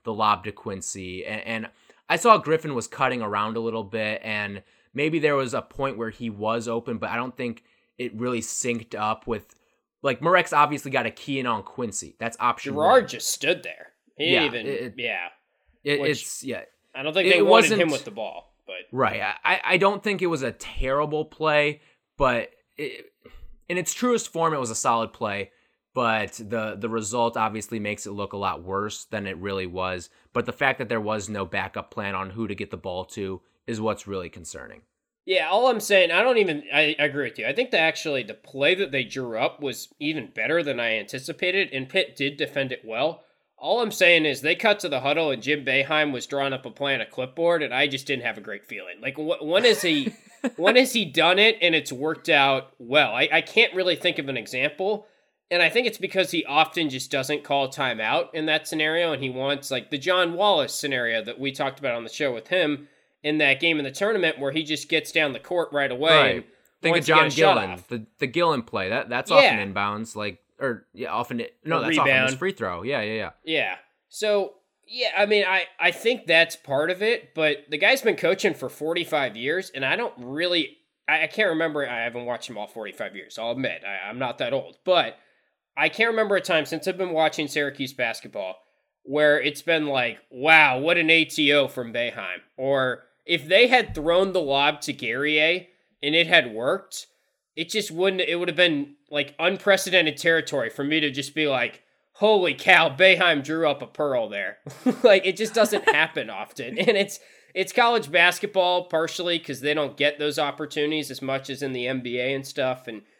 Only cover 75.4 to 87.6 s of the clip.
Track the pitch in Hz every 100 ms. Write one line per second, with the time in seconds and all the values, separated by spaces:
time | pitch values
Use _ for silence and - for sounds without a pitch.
75.4 | 185 190 170 - 175 175 226 254 - 165
76.4 | 165 - - 139 160 180 214 233 - -
77.4 | 156 147 - 151 196 262 226 175 170 190
78.4 | 202 156 127 - 151 175 165 156 131 107
79.4 | 127 175 185 139 135 175 233 - 123 143
80.4 | 175 175 135 - _ _ - 156 160 -
81.4 | 208 160 160 147 135 120 117 120 123 117
82.4 | - 107 104 117 104 - 101 98 92 -
83.4 | 117 127 127 80 98 98 98 120 127 123
84.4 | 127 135 85 - - 180 120 - _ _
85.4 | _ _ _ - 160 165 226 220 214 196
86.4 | - 165 143 160 190 180 185 160 156 156
87.4 | 147 151